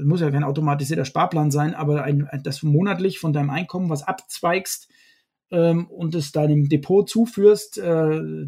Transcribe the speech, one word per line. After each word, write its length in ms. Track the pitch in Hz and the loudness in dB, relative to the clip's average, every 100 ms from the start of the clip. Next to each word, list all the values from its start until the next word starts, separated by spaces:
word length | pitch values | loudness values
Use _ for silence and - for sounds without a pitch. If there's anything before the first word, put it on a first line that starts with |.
muss 180 | 143 180 | 0 2
ja 100 | 156 | 0
kein 120 | 139 | 0
automatisierter 640 | 143 143 151 143 135 160 135 | -2 -2 0 0 -2 -4 -2
Sparplan 460 | - 180 160 151 | -2 0 0 0
sein, 240 | 143 151 180 | 0 -2 -2
aber 280 | 151 147 | -2 -2
ein, 240 | 139 143 143 | 0 -2 -2
ein, 140 | 143 | -6
dass 160 | 147 139 | -8 -4
du 80 | 156 | 2
monatlich 520 | 147 202 180 190 185 | 2 2 0 -2 -2
von 140 | 160 | -4
deinem 160 | 147 143 | -2 -2
Einkommen 380 | 139 180 185 180 | -4 -6 -6 -4
was 140 | 147 | -4
abzweigst, 840 | 165 185 - - 170 185 - - - _ _ _ _ _ _ | -4 -8 -12 -6 -2 -2 -4 -10 -14 _ _ _ _ _ _
ähm, 360 | 175 170 165 175 | 0 2 2 -2
und 280 | - 165 170 | -6 -4 -4
es 160 | 147 | -2
deinem 380 | 156 151 147 143 | 0 2 4 4
Depot 400 | 147 143 190 202 | 2 4 2 2
zuführst, 680 | 226 226 - 202 208 - - | 2 0 4 6 6 0 -6
äh, 420 | 180 165 156 156 156 156 | -2 2 2 0 -4 -8